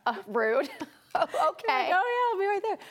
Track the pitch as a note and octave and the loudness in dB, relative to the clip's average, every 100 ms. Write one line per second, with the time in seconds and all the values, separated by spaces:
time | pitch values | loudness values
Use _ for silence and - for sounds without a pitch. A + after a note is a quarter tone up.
0 | - G#3 G3 A3+ A3 G3 C#4+ - D4+ - | -4 -4 -4 0 2 2 0 -6 -12 -14
1 | _ - E4 - D#4+ - A4+ C4 B3 F4+ | _ -2 -2 2 0 0 0 0 2 2
2 | A#4+ A#4+ A#4+ G4 G4+ G4+ A4 F#4 - | 2 2 0 0 0 0 -2 -4 -8